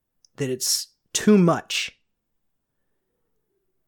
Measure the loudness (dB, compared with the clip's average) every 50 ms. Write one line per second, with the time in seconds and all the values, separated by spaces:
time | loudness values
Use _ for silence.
0 | _ _ _ _ _ _ _ -8 -8 -6 -6 -6 -4 -4 -4 -4 -6 -10 _ _
1 | _ _ -8 0 2 4 6 6 6 4 2 0 -4 -6 -6 -6 -6 -8 -12 _
2 | _ _ _ _ _ _ _ _ _ _ _ _ _ _ _ _ _ _ _ _
3 | _ _ _ _ _ _ _ _ _ _ _ _ _ _ _ _ _